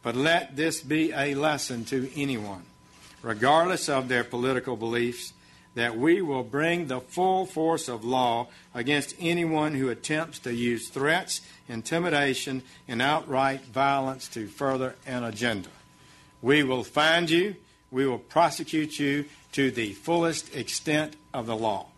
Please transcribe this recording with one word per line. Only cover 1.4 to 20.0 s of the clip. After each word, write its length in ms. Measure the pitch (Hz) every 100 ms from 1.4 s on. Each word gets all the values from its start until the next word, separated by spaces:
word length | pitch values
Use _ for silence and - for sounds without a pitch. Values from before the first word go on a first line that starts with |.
| 156 143 - 120 113
to 240 | 135 127 151
anyone, 460 | 139 123 104 95 85 - - - - -
regardless 640 | 117 104 123 156 175 175 -
of 200 | 135 127
their 160 | 123
political 520 | 120 120 127 127 123 113
beliefs, 560 | 113 120 120 120 - - - - -
that 220 | - 120 113
we 240 | 147 185
will 200 | 175 135
bring 440 | 117 139 160 170 156
the 120 | 127
full 480 | - - 190 185 185
force 420 | - 160 160 -
of 160 | 117
law 440 | 113 127 123 117 120 - -
against 400 | 123 120 147 135 -
anyone 540 | 170 175 170 156 151
who 160 | 143 131
attempts 500 | 113 - 156 165 -
to 120 | 127
use 360 | 120 120 117 117
threats, 520 | - 139 170 185 - - - -
intimidation, 920 | 113 113 165 175 151 139 127 - 131 127 - -
and 120 | 117
outright 600 | 135 156 156 131 135 135
violence 680 | - 131 139 139 131 131 -
to 220 | 117 104
further 480 | - 139 131 131 - -
an 160 | 127
agenda. 460 | 117 101 120 104 87 - - - - - - -
We 220 | 117 147
will 180 | 135 127
find 480 | 113 - 156 165 170
you. 240 | 165 202 190 - _ _
We 140 | 127 135
will 120 | 117
prosecute 800 | - 156 165 - 160 160 151 151
you 280 | 143 143 143 - -
to 180 | - 135
the 220 | 117 107
fullest 640 | 98